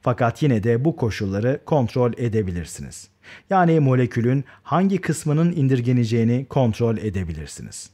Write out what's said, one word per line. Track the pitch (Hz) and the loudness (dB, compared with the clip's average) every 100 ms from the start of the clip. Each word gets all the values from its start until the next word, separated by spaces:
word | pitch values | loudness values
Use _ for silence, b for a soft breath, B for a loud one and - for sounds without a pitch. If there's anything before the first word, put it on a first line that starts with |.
Fakat | - 120 117 - | -2 0 0 0
yine | 151 113 | 0 2
de | 107 117 | 2 2
bu | 147 165 | 0 0
koşulları | 117 - 101 98 120 139 - | -4 -2 -4 -2 -2 -2 0
kontrol | 156 117 131 123 113 | 0 0 0 -2 0
edebilirsiniz. | 120 110 95 87 78 - 69 - - _ B B B | -2 -2 -2 -6 -8 -12 -14 -16 -20 _ B B B
Yani | 190 175 165 | 2 4 4
molekülün | 139 127 123 120 117 135 135 B | 4 4 2 0 0 0 -4 B
hangi | - 156 190 190 | -4 0 2 0
kısmının | 180 160 151 147 170 | -2 -4 0 2 2
indirgeneceğini | 170 135 131 120 123 117 117 113 123 135 | 2 2 2 2 2 2 2 2 0 -2
kontrol | 143 123 107 117 110 | 0 0 2 0 0
edebilirsiniz. | 110 95 87 78 73 - 55 - - | -4 -4 -6 -8 -12 -14 -16 -16 -20